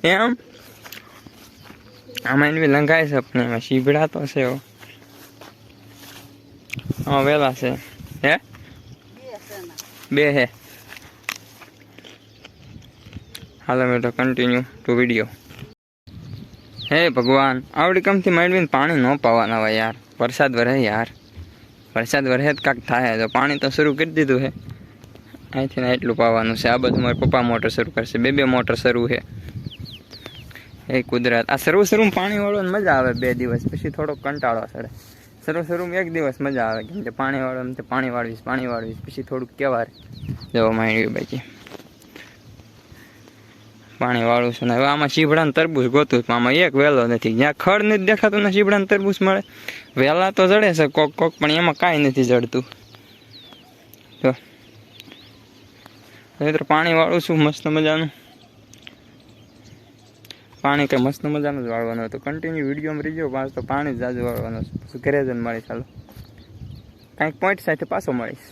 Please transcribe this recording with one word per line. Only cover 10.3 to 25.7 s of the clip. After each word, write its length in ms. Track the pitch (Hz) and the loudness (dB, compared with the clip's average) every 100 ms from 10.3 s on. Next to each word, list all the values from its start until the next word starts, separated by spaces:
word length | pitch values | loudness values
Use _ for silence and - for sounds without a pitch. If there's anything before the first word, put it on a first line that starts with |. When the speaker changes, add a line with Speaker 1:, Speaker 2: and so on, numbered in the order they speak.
Speaker 1:
હે. 180 | 143 123 - - - - - - - - - - - - - - - - - - - - - - - - - - - - - - - - | 2 0 -4 -20 -20 -20 -20 -20 -16 -14 -14 -16 -20 -20 -20 -20 -20 -20 -20 -20 -20 -20 -20 -20 -20 -20 -20 -20 -20 -20 -20 -20 -18 -2
હાલો 180 | 127 127 | 0 2
મિત્રો, 240 | 123 120 | 0 -2
continue 520 | - 127 127 123 123 127 - - | -2 -2 0 0 0 -2 -10 -2
to 140 | 120 | 0
video. 240 | 123 117 110 - - - - - _ _ - - - - - - - - - | 2 2 -2 -8 -20 -20 -20 -20 _ _ -20 -20 -16 -16 -18 -20 -20 -16 -2
હે 160 | 147 170 | 0 2
ભગવાન, 540 | 127 123 135 139 127 131 | 2 4 4 4 0 -6
આવડી 260 | - 165 185 | -2 2 2
કમથી 300 | 190 196 185 | 2 2 2
માંડવીને 360 | 170 175 185 165 | 2 4 2 2
પાણી 280 | 131 143 | 2 2
ન 220 | 160 123 139 | 2 2 2
પાવાના 420 | 123 117 107 113 | 4 4 2 0
હોય 140 | 110 | 0
યાર. 220 | 110 110 113 - - | 0 -2 -6 -16 -4
વરસાદ 360 | 117 117 143 120 | -4 0 0 2
વરહે 260 | 120 135 | 2 2
યાર. 260 | 113 107 117 - - - - - - - - - | 2 0 -4 -8 -20 -20 -20 -20 -20 -20 -8 -6
વરસાદ 320 | 117 143 135 | -2 -2 2
વરહે 240 | 127 143 | 2 2
તો 100 | 143 | 0
કાંઈક 220 | - 123 - | 0 -2 0
થાય. 320 | 123 127 110 | 0 2 0
તો 100 | 113 | 0
પાણી 300 | 127 139 143 | 0 0 0
તો 100 | 139 | -2
શરૂ 260 | 131 151 | 2 0
કરી 160 | 139 165 | 2 -2
દીધું 300 | 156 143 127 | 0 2 2
છે. 340 | 135 - - - - - - - - - - | 0 -8 -16 -18 -20 -20 -20 -20 -20 -20 -10
અહીંથી 260 | 135 135 | -6 -6